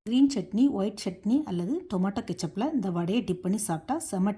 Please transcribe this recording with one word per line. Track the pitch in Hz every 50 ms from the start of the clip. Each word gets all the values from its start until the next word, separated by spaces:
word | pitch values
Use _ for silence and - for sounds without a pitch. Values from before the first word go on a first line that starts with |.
| _ 220
கிரீன் | 240 262 277 277 -
சட்னி, | 220 175 - - 214 262 285 - 202
ஒயிட் | 190 214 208 - -
சட்னி | 196 180 - - 202 240 302 302 -
அல்லது | 180 175 175 190 285 370 370 - 208
டொமேட்டோ | 180 185 196 196 233 220 -
கெச்சப்ல | 170 - - 156 - 190 233 311 339 254
இந்த | 190 190 170
வடையை | 175 170 170 208 247 - -
டிப் | 180 180 -
பண்ணி | 185 196 214 - -
சாப்பிட்டா | 165 160 - - 269 330 320 - -
செம்ம | 180 190 208 202